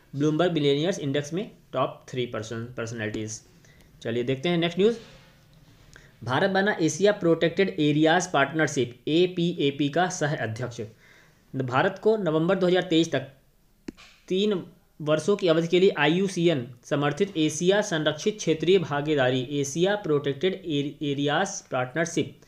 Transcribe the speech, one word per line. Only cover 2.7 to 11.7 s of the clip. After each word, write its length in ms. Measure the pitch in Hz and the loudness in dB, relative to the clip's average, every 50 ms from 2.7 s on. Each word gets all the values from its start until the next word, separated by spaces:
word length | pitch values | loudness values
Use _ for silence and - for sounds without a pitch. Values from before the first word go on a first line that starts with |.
| - | -8
पर्सनैलिटीज़। 640 | - 117 113 120 117 110 107 104 113 107 110 110 - - - _ - - - - - - _ - - | -8 -8 -8 -6 -6 -6 -6 -6 -6 -8 -8 -10 -14 -16 -20 _ -20 -20 -20 -20 -20 -20 _ -20 -10
चलिए 220 | - 120 117 120 123 | -6 -4 -2 -2 -2
देखते 260 | 127 131 131 135 175 | -2 -4 -2 -2 -2
हैं 80 | 180 | 0
नेक्स्ट 220 | 170 165 170 170 175 | 0 0 0 0 2
न्यूज़। 180 | 196 226 233 - - - - - - - _ _ _ _ - - - - - _ - - - - - - _ _ 110 | 2 2 2 0 -8 -20 -20 -20 -20 -20 _ _ _ _ -20 -20 -20 -20 -20 _ -20 -20 -20 -20 -20 -20 _ _ -4
भारत 260 | 113 127 147 190 196 | -2 0 2 2 2
बना 280 | 190 196 196 208 208 - | 2 2 2 2 0 2
एशिया 300 | 160 156 - - 185 208 | 0 0 2 4 2 2
प्रोटेक्टेड 640 | 202 208 - 165 165 160 170 165 170 - 196 190 - - | 2 4 2 2 4 4 2 0 2 2 0 0 0 0
एरियाज 520 | 151 147 147 151 156 156 165 185 175 - | 0 2 4 4 4 4 4 4 2 2
पार्टनरशिप 680 | - 143 139 - 165 160 156 143 - 143 120 117 - - _ | 2 2 2 2 2 0 0 0 2 -2 -2 -2 -4 -8 _
ए 260 | 147 151 170 180 180 180 | 0 2 2 2 2 2
पी 220 | 175 170 175 170 - | 0 -2 -2 0 0
ए 120 | 151 143 | 0 0
पी 180 | 139 147 151 139 | 2 0 -2 0
का 200 | 147 165 180 175 | 2 0 0 0
सह 260 | 175 - 156 143 151 | -2 -4 -4 -4 -2
अध्यक्ष। 460 | - 120 110 110 117 127 113 - - 107 107 - _ _ _ - - - _ _ _ _ _ - | -4 -4 -6 -6 -6 -8 -8 -8 -10 -12 -12 -14 _ _ _ -20 -20 -20 _ _ _ _ _ -6
भारत 440 | 135 135 120 | -6 -4 0